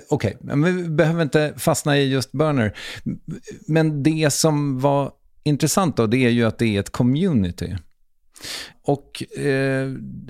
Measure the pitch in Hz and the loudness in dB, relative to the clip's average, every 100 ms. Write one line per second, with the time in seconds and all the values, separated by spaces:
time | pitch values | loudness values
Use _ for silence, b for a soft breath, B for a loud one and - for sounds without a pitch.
0 | - 139 104 - - 139 165 180 175 151 | -2 -2 -2 -4 -4 0 2 0 -2 2
1 | 156 170 156 156 151 - - 147 156 143 | 2 2 0 2 0 -2 0 0 2 2
2 | 139 135 123 135 156 143 107 - B B | 2 0 -2 -2 0 2 0 -2 B B
3 | - 87 - 175 - - - 156 156 147 | -8 -8 -10 -14 -14 -12 0 2 2 2
4 | 139 160 156 - 160 147 143 131 139 139 | 0 2 2 2 2 2 0 0 0 0
5 | 135 - _ _ - 143 156 - 185 120 | -2 -8 _ _ -2 0 2 2 0 2
6 | 113 127 123 120 117 - 117 101 101 - | 2 2 2 4 2 2 0 0 -2 0
7 | 123 139 196 131 92 - 87 87 - _ | 0 2 2 2 0 -2 -6 -8 -12 _
8 | _ _ _ - B B B B - 139 | _ _ _ -18 B B B B -4 -4
9 | - - - - 143 135 135 135 135 131 | -4 -14 -12 -6 -2 0 0 -2 -4 -6
10 | 135 131 131 | -10 -14 -14